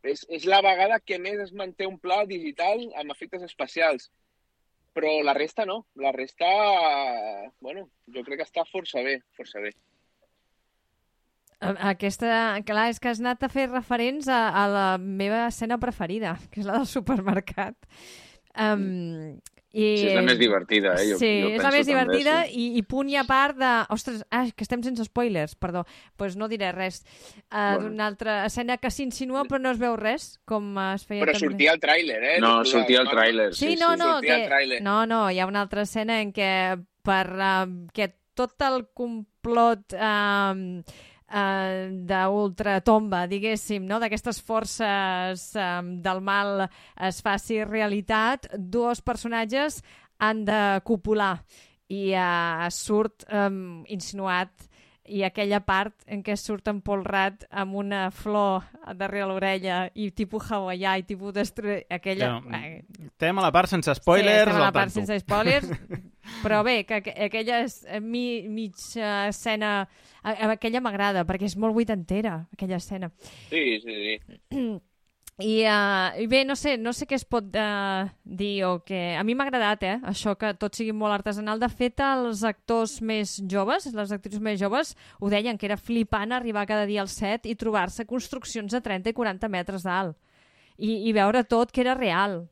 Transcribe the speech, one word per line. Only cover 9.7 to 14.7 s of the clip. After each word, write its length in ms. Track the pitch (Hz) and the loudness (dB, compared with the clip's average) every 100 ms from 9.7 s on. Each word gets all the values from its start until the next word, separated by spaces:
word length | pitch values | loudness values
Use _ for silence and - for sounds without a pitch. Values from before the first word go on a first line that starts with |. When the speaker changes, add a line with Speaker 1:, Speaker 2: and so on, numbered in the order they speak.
| - _ _ _ _ _ _ _ _ _ _ _ _ _ _ _ _ _ _ | -12 _ _ _ _ _ _ _ _ _ _ _ _ _ _ _ _ _ _
Speaker 2:
A-, 300 | 196 196 202 | -6 -2 -2
aquesta, 720 | 185 202 - 233 226 226 202 208 | -2 -4 -2 0 2 2 -2 -2
clar, 240 | 214 233 | 0 0
és 80 | 226 | 0
que 100 | 247 | -4
has 100 | 226 | -2
anat 220 | 247 247 | -4 -2
a 60 | 269 | -2
fer 160 | 269 262 | -2 -2
referents 560 | 254 226 247 240 285 269 | -2 -2 -2 0 -2 2
a, 160 | 247 220 | 2 4
a 160 | 180 | 2
la 180 | 202 | 2